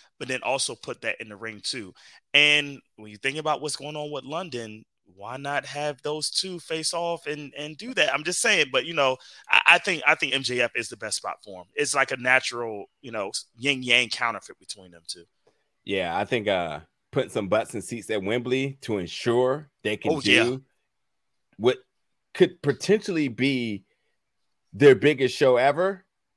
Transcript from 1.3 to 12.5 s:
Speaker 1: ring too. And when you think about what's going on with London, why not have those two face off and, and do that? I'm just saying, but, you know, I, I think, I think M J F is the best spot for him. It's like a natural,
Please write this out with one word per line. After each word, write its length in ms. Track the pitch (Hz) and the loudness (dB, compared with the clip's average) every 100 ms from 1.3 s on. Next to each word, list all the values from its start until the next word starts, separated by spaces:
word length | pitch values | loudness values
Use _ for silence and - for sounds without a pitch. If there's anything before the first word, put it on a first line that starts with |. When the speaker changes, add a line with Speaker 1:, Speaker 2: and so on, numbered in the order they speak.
| 101 | -14
Speaker 1:
ring 240 | 110 107 | -12 -10
too. 300 | - 131 95 - - - _ | -8 -8 -10 -16 -20 -20 _
And 480 | 143 147 147 143 135 _ - | 4 4 4 0 -8 _ -20
when 140 | 107 | -18
you 80 | 104 | -8
think 180 | 135 147 | -6 -4
about 240 | 151 139 | -2 -2
what's 160 | 147 - | -4 -8
going 180 | 139 | -8
on 160 | 151 147 | -10 -8
with 140 | 143 | -10
London, 600 | 127 156 185 123 113 107 - _ _ | -8 -10 -8 -10 -10 -14 -20 _ _
why 220 | 92 101 131 | -18 -14 -10
not 300 | 143 143 131 | -6 -4 -4
have 340 | 139 151 135 | -6 -6 -6
those 280 | 147 156 147 | -6 -6 -4
two 280 | - 190 180 | -4 -4 -8
face 360 | - 160 160 | -8 -6 -4
off 320 | 170 170 170 147 | -4 -4 -4 -6
and, 260 | 147 143 131 | -10 -10 -12
and 180 | 151 151 | -12 -12
do 160 | 226 | -6
that? 200 | 254 151 | 0 2
I'm 120 | 135 | 0
just 160 | 151 175 | -2 0
saying, 280 | 233 208 139 | 2 4 2
but, 140 | 131 143 | 0 0
you 80 | |
know, 240 | 165 139 131 - - - | 2 2 0 -6 -18 0
I, 100 | - - | 4 6
I 120 | 175 | 4
think, 240 | - 165 143 | 4 0 2
I 80 | |
think 200 | 160 147 | 2 0
M 80 | 135 | -2
J 180 | 123 123 | -2 0
F 120 | 120 | -2
is 140 | 120 113 | -2 -10
the 80 | 113 | -10
best 220 | 110 - | -6 -6
spot 180 | 101 - | -6 -10
for 160 | 104 92 | -12 -18
him. 60 | 87 | -10
It's 200 | - 143 | -4 0
like 160 | 143 135 | 0 0
a 60 | 127 | 0
natural, 680 | 123 131 - | 2 2 2